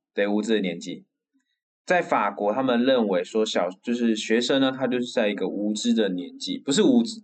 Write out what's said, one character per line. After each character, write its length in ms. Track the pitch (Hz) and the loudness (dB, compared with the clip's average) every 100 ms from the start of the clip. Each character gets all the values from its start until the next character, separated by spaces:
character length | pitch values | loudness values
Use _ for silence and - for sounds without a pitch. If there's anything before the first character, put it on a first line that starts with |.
| _ | _
对， 140 | - 101 | -4 -2
无 120 | 104 | 0
知 140 | 107 | 0
的 60 | 107 | 0
年 180 | 95 85 | -2 -6
纪。 260 | 87 80 - _ _ _ _ _ _ _ | -10 -14 -16 _ _ _ _ _ _ _
在 160 | - 180 | -2 0
法 300 | - 131 104 | 2 0 0
国， 220 | 101 101 | -2 -2
他 100 | 107 | 0
们 200 | 131 117 | 0 2
认 240 | 127 131 107 | 2 2 2
为 140 | 90 | 0
说 200 | 90 110 | 0 -2
小-， 240 | 107 107 87 92 | 0 0 -2 -4
就 100 | - | -4
是 220 | 120 120 | 0 0
学 260 | 107 - 113 | 0 0 0
生 200 | 123 139 | 2 2
呢， 120 | 135 | 2
他 140 | 131 127 | 0 -2
就 140 | 123 | -2
是 120 | 120 | -2
在 160 | - 107 | 0 0
一 60 | |
个 140 | 98 92 | 0 -4
无 240 | 95 104 | -2 -4
知 200 | 107 120 | -2 0
的 160 | 113 101 | 2 2
年 280 | 90 82 - | -2 -8 -10
纪， 200 | - 85 | -10 -8
不 120 | - | -2
是 120 | 135 | 2
无 200 | 180 120 | 4 4
知， 180 | 113 - | 2 -4